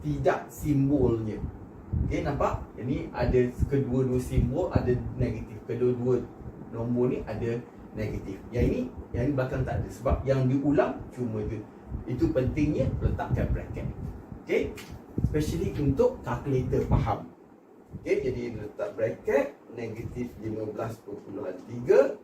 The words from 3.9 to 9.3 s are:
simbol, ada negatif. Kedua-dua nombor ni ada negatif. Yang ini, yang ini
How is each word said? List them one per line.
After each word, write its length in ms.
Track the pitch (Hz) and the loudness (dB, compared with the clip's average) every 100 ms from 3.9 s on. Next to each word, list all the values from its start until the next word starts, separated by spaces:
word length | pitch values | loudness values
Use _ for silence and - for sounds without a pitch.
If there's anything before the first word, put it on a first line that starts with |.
| 131 123 127 | 2 2 0
simbol, 480 | - 127 120 147 185 - | 2 2 2 2 2 2
ada 160 | 127 120 113 127 | 2 0 0 -2
negatif. 400 | 123 110 - - - | -2 -2 -8 -12 -8
Kedua-dua 560 | 117 123 120 123 123 120 - - - - | 0 2 2 2 2 0 -12 -14 -14 -12
nombor 400 | 113 117 123 123 | -6 -2 2 2
ni 160 | 139 - | 2 -4
ada 320 | 110 117 117 - - - - | -4 -2 -4 -6 -18 -14 -6
negatif. 400 | 107 - - - - | -6 -6 -8 -12 -6
Yang 120 | - - | 2 2
ini, 120 | - 254 - - | 2 -4 -8 -8
yang 140 | - | -2
ini 80 | 139 | 0